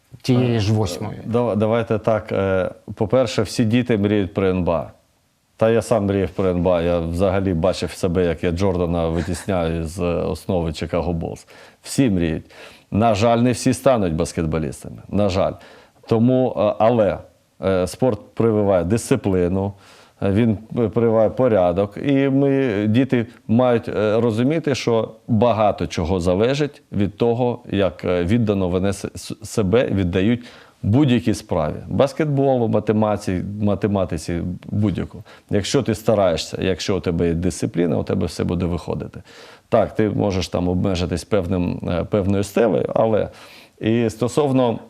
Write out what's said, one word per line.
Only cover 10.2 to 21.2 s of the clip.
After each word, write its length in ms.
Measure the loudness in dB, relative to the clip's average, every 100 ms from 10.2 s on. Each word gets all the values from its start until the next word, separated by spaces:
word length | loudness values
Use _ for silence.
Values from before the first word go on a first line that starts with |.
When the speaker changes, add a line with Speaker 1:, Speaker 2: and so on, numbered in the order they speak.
| -4 -6 -4 -2 -2
Speaker 2:
Чикаго 400 | -6 -4 -4 -2
Булс. 340 | -4 -6 -10 -16 -20 -20 _
Всі 260 | -6 0 2
мріють. 420 | 2 0 -4 -8 -20 -20 -20 _
На 220 | 2 2 4
жаль, 220 | 2 4
не 140 | 2
всі 220 | 2 0
стануть 400 | 0 2 2 0
баскетболістами, 840 | -2 -2 -2 -2 -2 -4 -8 -16 -18 -4
на 200 | 0 0
жаль. 220 | 2 -2 -4 -14 -20 -20 _ -2
Тому, 480 | 2 4 4 0 0
е, 180 | 0 4
але, 380 | 4 4 2 0 -8 _ _ _ 0
е, 220 | 0 0
спорт 320 | 0 0 0 -6
прививає 500 | 0 2 2 2 2
дисципліну, 880 | 2 -2 0 0 2 0 0 0 -4 -8 -20 -20 -20 _
е, 80 | 0
він 260 | 2 2 0 -4 -2 -2
прививає 360 | 2 2 4